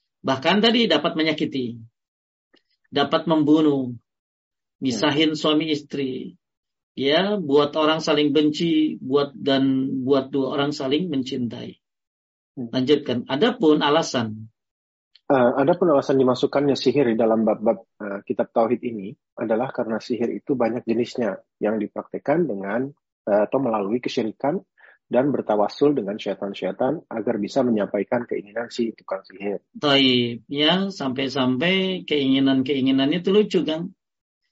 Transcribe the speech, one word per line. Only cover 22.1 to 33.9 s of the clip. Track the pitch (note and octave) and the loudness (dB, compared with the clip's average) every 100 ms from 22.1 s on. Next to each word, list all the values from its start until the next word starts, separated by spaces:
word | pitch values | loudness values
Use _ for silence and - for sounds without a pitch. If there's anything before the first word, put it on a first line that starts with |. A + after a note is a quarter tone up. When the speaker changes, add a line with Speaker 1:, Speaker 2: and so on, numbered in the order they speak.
| G2 - D#3+ D#3+ | -6 -2 0 0
Speaker 2:
dengan, | G2 G2 A2+ C#3 - _ _ - | -4 -6 -6 -6 -10 _ _ 0
eh, | G#2 G#2 | 2 2
atau | C3 | 0
melalui | B2+ G#2+ G2 A#2+ | 0 -2 -2 -4
kesyirikan | - - A2 - C3+ F#3 - _ - _ - | -2 -4 -4 -4 -4 -4 -8 _ -20 _ -2
dan | A#2 C#3+ | 0 2
bertawasul | A#2 A2 G#2 G#2 - C#3+ | 0 0 0 0 2 2
dengan | C#3 G2 A2 | 2 -2 -6
syaitan-syaitan | G2+ F#2+ G2+ - C#3 - B2+ E3 - | -6 -6 -8 -6 -6 -2 -2 -2 -8
agar | A2+ G#2 A2 | -6 -4 -2
bisa | G2+ C#3+ | -2 0
menyampaikan | B2 A2 F#2+ G#2 G2 A#2+ A#2+ | 2 2 0 -2 -2 -2 -2
keinginan | - G2+ A2 A#2 | -6 -6 -10 -8
si | - A2+ | -4 -4
tukang | - - F#2+ | -6 -10 -10
sihir. | - - G2+ G2+ _ - | -10 -10 -8 -8 _ -4
Speaker 1:
Taib, | D3 C#3 C3+ B2 A#2+ A#2 - | 2 4 4 4 0 -4 -8
ya, | C#3+ D3+ F3+ G3 | -2 2 2 0
sampai-sampai | F#3+ C3+ B2+ C3+ C3+ B2+ B2+ E3+ F#3+ F#3+ F#3 - | -4 -6 -4 -4 0 0 0 0 0 0 -4 -2
keinginan-keinginannya | D3 C3+ C3+ C3+ C3+ B2+ C#3 C3 C3+ C#3 F3 | 0 2 2 4 2 0 0 2 2 2 0
itu | F#3 | 2
lucu, | G#3 G#3 F3+ | 2 4 0
kan? | D3 D#3 F#3 | 0 -4 -6